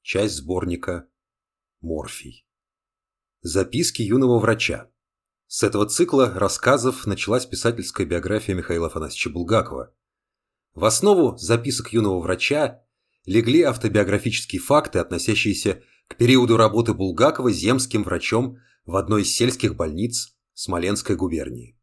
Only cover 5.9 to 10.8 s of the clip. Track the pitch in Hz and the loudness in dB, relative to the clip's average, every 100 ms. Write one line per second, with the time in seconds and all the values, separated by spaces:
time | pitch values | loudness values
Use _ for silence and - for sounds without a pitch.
5.9 | - 175 139 120 92 98 - 123 135 123 | 2 2 4 2 2 -2 0 2 2 0
6.9 | - 104 98 - 123 - 95 117 117 95 | -2 -6 -4 -2 -2 -2 -2 -2 -2 -8
7.9 | - 85 87 87 107 - 92 - 85 82 | -4 -2 -2 -2 -4 -2 -6 -2 -4 -2
8.9 | 82 76 - - 82 87 107 - 65 60 | -6 -10 -8 -6 -6 0 0 0 -10 -12
9.9 | _ _ _ _ _ _ _ _ - | _ _ _ _ _ _ _ _ -2